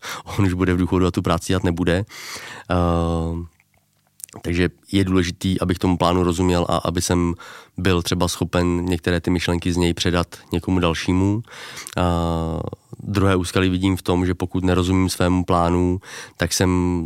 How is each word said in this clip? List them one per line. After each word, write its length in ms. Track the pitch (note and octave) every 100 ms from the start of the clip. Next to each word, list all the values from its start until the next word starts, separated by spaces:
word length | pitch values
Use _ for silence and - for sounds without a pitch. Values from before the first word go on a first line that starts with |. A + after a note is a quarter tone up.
| - - - -
on 60 |
už 80 | G2
bude 220 | F2+ F2+
v 40 | F2+
důchodu 280 | F2 F#2 F2+
a 40 |
tu 120 | -
práci 240 | F#2 E2+ -
dělat 180 | F#2+
nebude. 400 | F2+ E2+ F2 F2 G#2+ - - - - - -
Eh, 720 | F2+ F2 E2+ E2+ E2+ E2 E2+ E2+ _ _ _ _ _ _ _ - -
takže 260 | G2 E2+ E2+ - -
je 120 | G2+
důležitý, 560 | F#2+ F#2 F2 F2 F#2+ F2+
abych 180 | F#2 F2+
tomu 180 | F#2 F2
plánu 260 | F2 F2+
rozuměl 440 | F2 F2 F2+ F2 E2+
a 80 | E2+
aby 260 | - F2
jsem 320 | - F2 F2 E2+ - - - -
byl 260 | F#2+ F2
třeba 260 | E2+ F2+ F2
schopen 560 | - F2 F2+ F2 F2
některé 360 | F2+ F2 - F2
ty 100 | F#2+
myšlenky 420 | F2+ - F2 F#2
z 40 | F2
něj 180 | E2+
předat 320 | E2 F#2 F2 E2+ - -
někomu 280 | F2 F2+ F#2
dalšímu. 600 | F2 D#2+ - F2+ F#2+ G#2+ - - - - - -
A 640 | F2+ F2 E2+ E2 E2 D#2+ - - _ -
druhé 340 | - G2+ G2 F#2
úskalí 320 | F2 F#2+ F#2
vidím 280 | F2+ G2 F#2
v 60 |
tom, 240 | - F2+ F2+
že 80 |
pokud 300 | F2+ F2+ F#2
nerozumím 440 | F#2 F2+ F2+ F#2 F#2
svému 360 | - F2+ F2+
plánu, 560 | F2 F2+ E2+ F2 F2+ F#2 - - - -
tak 160 | E2+
jsem 480 | - F#2 F2+ F2+ F2